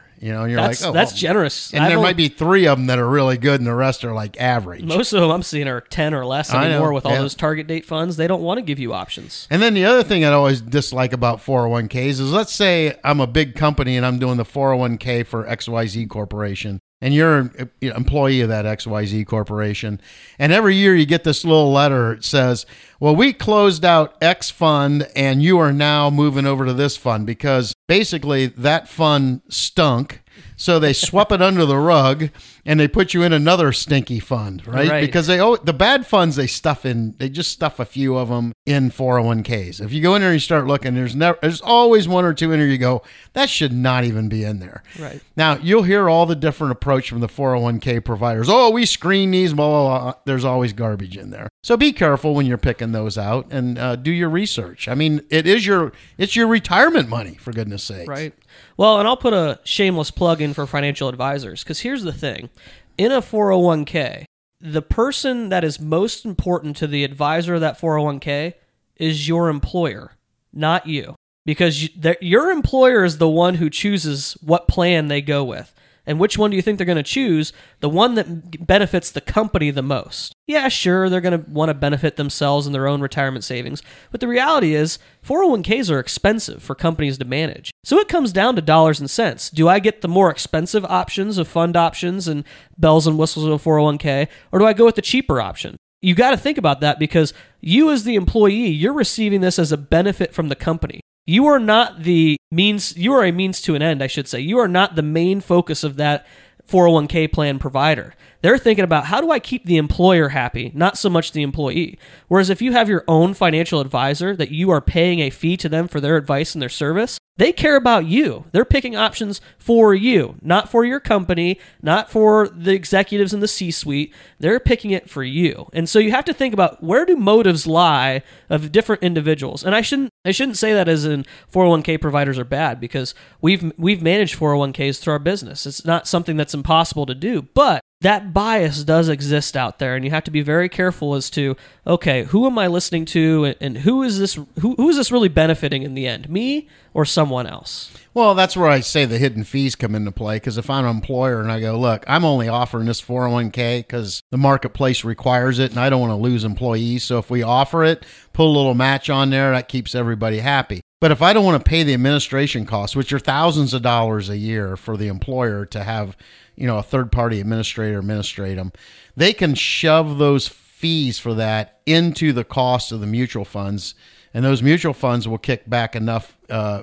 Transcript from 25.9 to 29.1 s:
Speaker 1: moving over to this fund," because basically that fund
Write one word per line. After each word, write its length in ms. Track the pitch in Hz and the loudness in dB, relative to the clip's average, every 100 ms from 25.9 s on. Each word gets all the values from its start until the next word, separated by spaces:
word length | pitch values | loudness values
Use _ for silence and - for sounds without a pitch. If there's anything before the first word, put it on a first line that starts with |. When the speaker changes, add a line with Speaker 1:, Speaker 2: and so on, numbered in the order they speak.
| 147 147 | 2 2
Speaker 1:
moving 340 | 143 147 135 | 2 2 2
over 220 | 139 135 131 | 0 0 -2
to 80 | |
this 240 | 127 143 - | 0 -2 -2
fund," 260 | 127 110 | -4 -2
because 480 | 104 113 147 131 117 - - | -4 -4 -2 0 -2 -8 0
basically 580 | 185 214 165 143 139 131 | 0 0 -4 -2 0 -2
that 400 | - 135 156 - | -2 0 0 -2
fund 520 | - 156 | -2 2